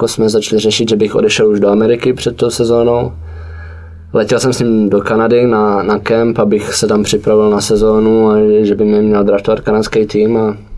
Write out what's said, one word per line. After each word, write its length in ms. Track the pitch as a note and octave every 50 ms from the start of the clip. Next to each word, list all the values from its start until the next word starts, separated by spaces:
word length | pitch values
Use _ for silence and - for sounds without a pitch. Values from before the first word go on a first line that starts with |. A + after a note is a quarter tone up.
| A#2
jsme 220 | A2+ - - A2+ G#2+
začali 320 | G#2+ G#2+ G#2 - A2 G#2+
řešit, 280 | G#2 G#2+ G#2 - A#2 A2+
že 80 | A2
bych 180 | G#2 G#2+ G#2 -
odešel 340 | G#2+ G#2+ G#2+ - - A2 G#2+
už 120 | G#2 G2+
do 80 | G2+ G2+
Ameriky 440 | G2+ G#2+ A2 A2+ A#2+ A#2 - B2+ B2+
před 240 | - - B2 A#2
tou 140 | - A#2+ A#2+
sezónou. 600 | A#2 - A#2+ A2+ A#2 A#2 A#2 A#2+ A#2+ A#2+ A#2+ A#2+ - - - - - - - - - - - - - - - - - - - - -
Letěl 280 | A#2 G#2+ G#2+ B2 A2+
jsem 120 | B2 C3 B2+
s 80 | -
ním 300 | B2+ A#2 A2+ A2 G#2+ G2+
do 100 | - -
Kanady 460 | G2 - A2 A2 A2+ A2+ A#2+ A#2+ B2
na, 360 | B2 A2 G#2+ G#2+ G#2 G2+ G2 G2+
na 160 | G2+ G#2 G2+
kemp, 400 | G2 - A2+ A2+ A#2 A#2 A2+ -
abych 360 | G#2+ G#2 G#2+ G#2 G#2 - -
se 120 | - A2+
tam 160 | G#2+ A2 G#2 G2+
připravil 480 | - - G2+ - A2 G#2+ G#2+ G#2+ G#2+
na 100 | G#2 G2+
sezónu 720 | G2+ - A2 G#2 A2 A2 G#2+ G#2+ A2 A2 A2 A2 A2 G#2+
a 80 | G#2+ G#2+
že, 260 | G#2+ G#2+ G#2+ G#2+ G#2+
že 100 | G2+ G2+
by 100 | G2+ G#2+
mě 160 | G#2+ G#2 G#2 G#2+
měl 220 | G#2+ G#2+ G2+ G2+
draftovat 360 | G2+ G2+ G2 - A2 A2 -
kanadský 460 | - A2+ G#2+ A2 G#2+ - - A2+ G#2+
tým 300 | G#2 - G#2 G#2+ A2 A#2
a 200 | A2+ A2 G#2+ G2+ G#2 - - -